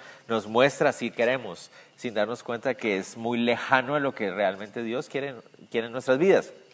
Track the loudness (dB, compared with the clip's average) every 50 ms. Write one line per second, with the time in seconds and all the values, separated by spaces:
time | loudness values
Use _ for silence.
0 | -14 -20 -20 -20 -6 -2 -2 -2 -2 0 4 4 4 4 4 2 2 2 2 0
1 | -6 -6 -2 0 0 0 0 -2 -4 -10 -12 -14 -16 -20 -20 -20 -20 _ _ -10
2 | -10 -6 -2 -2 -2 -2 -2 -8 -6 -8 -8 -4 -4 -4 -4 -2 -2 0 0 0
3 | -2 -6 -10 -8 -6 -2 0 0 2 2 0 0 2 2 2 2 2 0 -2 0
4 | 0 -2 -2 -2 -4 -2 0 0 0 0 0 -4 -10 -10 -8 -8 -6 -4 -4 -6
5 | -6 -6 -6 -6 -6 -6 -10 -14 -18 -20 -20 -20 -18 -4 -4 -2 -2 -2 -6 -4
6 | 2 2 4 6 6 6 6 6 4 0 -10 -20 -20 -20